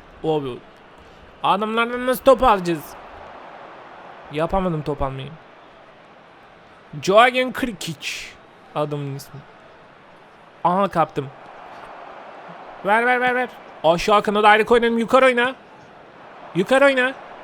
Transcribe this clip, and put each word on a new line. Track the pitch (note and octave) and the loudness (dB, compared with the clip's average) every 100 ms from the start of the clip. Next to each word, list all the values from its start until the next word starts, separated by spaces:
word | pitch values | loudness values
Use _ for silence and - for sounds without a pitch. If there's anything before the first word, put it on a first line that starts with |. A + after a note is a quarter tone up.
| - - | -20 -8
Abi. | D#3+ D3+ C3 A#2+ - - - - - - - - | -4 -2 -4 -10 -16 -20 -20 -20 -20 -20 -20 -4
Adamlardan | D3+ G3 G#3+ A3+ A#3 B3 B3+ | 0 0 0 -2 -2 -2 -4
nasıl | A#3+ | 2
top | C4+ B3 | 4 4
alacağız? | B3+ G3+ E3+ D#3+ - - - - - - - - - - - - - - - | 4 2 0 -4 -8 -18 -20 -20 -20 -20 -20 -20 -20 -20 -20 -20 -20 -20 -12
Yapamadım | D3 E3 F#3+ F#3 D#3 | -6 -4 -2 -2 -4
top | D3 C#3+ | -6 -6
almayı. | C3+ C3+ C#3 D#3+ - - - - - - - - - - - - - - - D3 | -6 -8 -14 -18 -20 -20 -20 -20 -20 -20 -20 -20 -20 -20 -20 -20 -20 -20 -18 -8
Joaquin | E3+ G#3 B3+ B3+ B3+ | 2 4 4 4 -4
Krikic | - B3 G3 - - - - - - - - - | -4 -8 -8 -12 -12 -12 -14 -16 -20 -20 -20 -10
adamın | D3+ D3+ D3 C#3+ | -6 -6 -6 -8
ismi. | C#3 - C#3 - - - - - - - - - - - - | -10 -14 -20 -20 -20 -20 -20 -20 -20 -20 -20 -20 -20 -20 -6
Aha | E3 F#3 G3 | -2 0 0
kaptım. | E3+ D#3 - C3+ - - - - - - - - - - - - - - - F#3+ | 0 -2 -4 -10 -12 -20 -20 -20 -20 -20 -20 -20 -20 -20 -20 -20 -20 -20 -8 0
Ver, | A3 B3 | 2 2
ver, | B3 | 0
ver, | B3 | 0
ver. | B3 B3 - - - | -2 -4 -10 -20 -2
Aşağı | D#3 E3+ - G#3 | 0 2 2 2
kanada | G#3 G3+ G#3+ | 4 4 6
ayrık | G#3+ G3+ | 6 6
oynayalım. | A#3+ A#3 A#3 | 2 2 0
Yukarı | A3+ C4 C4 | 2 4 4
oyna. | A#3+ B3 C4 - - - - - - - - - | 4 -2 -4 -16 -20 -20 -20 -20 -20 -20 -20 -8
Yukarı | E3 F#3+ C4 | -4 0 4
oyna. | C#4 C4 B3+ - - - | 4 4 0 -4 -14 -20